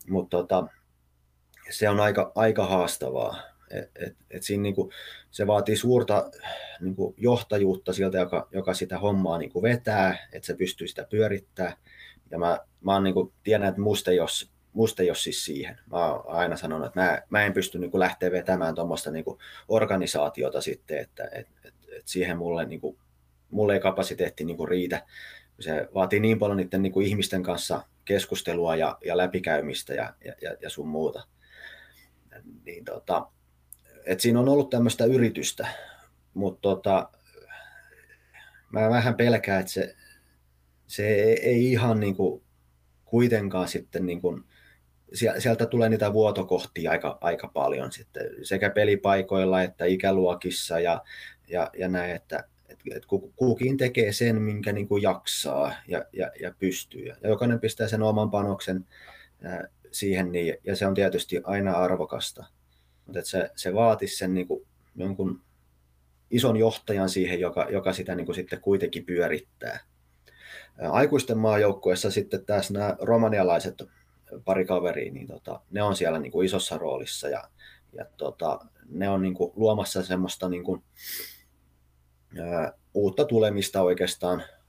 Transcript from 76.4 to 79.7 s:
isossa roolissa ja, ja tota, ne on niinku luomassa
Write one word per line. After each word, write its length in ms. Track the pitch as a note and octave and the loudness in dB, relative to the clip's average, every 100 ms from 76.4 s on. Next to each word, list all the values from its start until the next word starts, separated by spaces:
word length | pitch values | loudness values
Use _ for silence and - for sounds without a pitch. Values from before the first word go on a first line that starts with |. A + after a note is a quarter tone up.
isossa 360 | F#2 F#2+ - D#2 | 0 0 -4 -4
roolissa 520 | D#2+ C2 B1 - D2 | -4 -6 -6 -8 -6
ja, 140 | B1+ - _ - - _ | -6 -10 _ -20 -20 _
ja 120 | - - - | -18 -18 -10
tota, 420 | D2 - D#2+ - - _ - | -8 -4 -4 -4 -8 _ -12
ne 200 | D#2+ G2 | -4 0
on 120 | G2 | 0
niinku 320 | F#2+ F#2 - - | 0 0 -4 2
luomassa 480 | A2 | 2